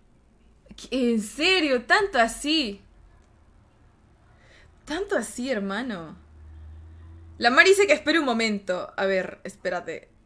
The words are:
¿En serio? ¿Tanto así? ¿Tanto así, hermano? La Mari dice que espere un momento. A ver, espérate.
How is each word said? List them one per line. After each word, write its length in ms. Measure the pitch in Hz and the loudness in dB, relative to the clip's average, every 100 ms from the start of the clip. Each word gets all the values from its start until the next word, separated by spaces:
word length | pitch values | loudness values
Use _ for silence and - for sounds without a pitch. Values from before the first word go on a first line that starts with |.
| _ _ _ _ _ _ - - - | _ _ _ _ _ _ -20 -20 -6
¿En 300 | 254 240 226 | 0 2 2
serio? 640 | 208 - 330 370 311 254 | -2 -2 2 2 2 0
¿Tanto 340 | 240 370 403 269 | 2 2 2 2
así? 600 | 226 - 285 320 247 202 - - - - _ _ _ _ _ _ - _ _ _ _ _ - - - - | 2 0 -2 0 -2 -6 -16 -20 -20 -20 _ _ _ _ _ _ -20 _ _ _ _ _ -20 -20 -20 -20
¿Tanto 320 | - 311 403 277 | -8 -6 -2 -2
así, 340 | 214 - 247 | -4 -6 -4
hermano? 680 | 226 196 196 262 196 160 - - - - - - - - - - - - - | -4 -4 -6 -6 -8 -12 -18 -20 -20 -20 -20 -20 -20 -20 -20 -20 -20 -20 -2
La 120 | 233 | 2
Mari 200 | 269 349 | 6 8
dice 160 | 392 392 | 8 4
que 60 | |
espere 260 | 302 - 330 | 2 2 0
un 60 | |
momento. 680 | 277 226 226 202 196 180 - - | 2 0 0 -2 -4 -6 -6 -4
A 100 | 196 | -2
ver, 340 | 190 - - | 0 -4 -10
espérate. 640 | - - 190 180 170 160 - _ | -16 -10 -6 -6 -8 -12 -14 _